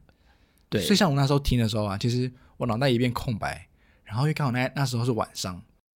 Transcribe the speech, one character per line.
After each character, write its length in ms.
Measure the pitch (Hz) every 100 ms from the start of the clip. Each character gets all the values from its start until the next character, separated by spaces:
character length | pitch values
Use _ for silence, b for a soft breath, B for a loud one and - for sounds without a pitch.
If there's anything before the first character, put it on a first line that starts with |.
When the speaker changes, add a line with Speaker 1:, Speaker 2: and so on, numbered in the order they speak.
| _ b b b b b b
Speaker 1:
对。 140 | -
Speaker 2:
所 100 | -
以 40 | 196
像 120 | 190
我 60 |
那 100 | 139
时 80 | 139
候 60 | 143
听 180 | 139 123
的 120 | 110
时 80 | 110
候 80 |
啊， 120 | 104 98
其 140 | 123
实 220 | 123 127 127 b b
我 100 | 123
脑 100 | 110
袋 140 | 139
一 80 | 120
片 140 | 123
空 260 | - - 101
白， 300 | - 69 - b b b
然 140 | - 107
后 60 |
因 40 | 147
为 80 |
刚 140 | 151 143
好 20 |
那， 160 | 120 131
那 100 | -
时 120 | 139 120
候 80 |
是 80 | 117
晚 180 | 110 -
上， 300 | - 95 90 - _ _